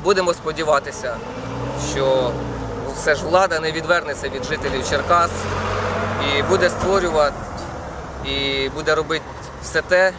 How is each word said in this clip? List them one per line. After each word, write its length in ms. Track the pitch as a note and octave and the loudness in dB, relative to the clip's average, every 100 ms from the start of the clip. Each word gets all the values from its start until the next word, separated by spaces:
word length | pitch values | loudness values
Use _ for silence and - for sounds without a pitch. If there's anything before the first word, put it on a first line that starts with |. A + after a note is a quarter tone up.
Будемо 300 | E3 F#3+ F3+ | 4 4 2
сподіватися, 800 | E3+ D#3 D#3 D#3 C#3+ C#3 C3 B2+ A2+ A#2+ B2 - - - - - | 0 -2 -2 2 2 2 -6 -6 -6 -8 -8 -8 -6 -4 -4 -4
що 400 | C#3 C3+ C3 B2 A#2+ - - - - - C#3 | 0 4 4 2 -2 -4 -6 -6 -6 -6 -2
все 200 | - C#3+ | 0 2
ж 100 | D3+ | 4
влада 340 | F3+ F#3+ D#3+ | 4 4 0
не 120 | D#3+ | -2
відвернеться 580 | D#3 D#3+ F3 D3+ C3+ C3+ | -4 2 0 2 -6 -4
від 140 | C3+ | -6
жителів 460 | - D3+ C#3 C3+ B2 | -4 -4 -2 -2 -2
Черкас 420 | C#3+ C3+ F3 E3+ - - - - - - - - - C#3+ | -2 2 4 4 0 -2 -2 -2 -2 -2 -2 -2 -2 0
і 140 | C#3+ | 0
буде 260 | C#3+ F#3 F#3 | 2 4 4
створювати, 680 | - F3+ G3 F3+ D#3 D3 - - - - - - - - - C3+ | 2 2 2 4 4 2 2 -10 -10 -10 -10 -10 -8 -6 -4 -4
і 440 | C#3 C#3 C3+ C3+ | 0 0 0 -2
буде 260 | C#3 D#3 D#3 | -2 2 2
робити 300 | D#3 D#3+ - - - - | 2 -2 -4 -12 -10 -8
все 180 | - - | -2 -2
те 320 | - F3+ F#3+ | 4 6 6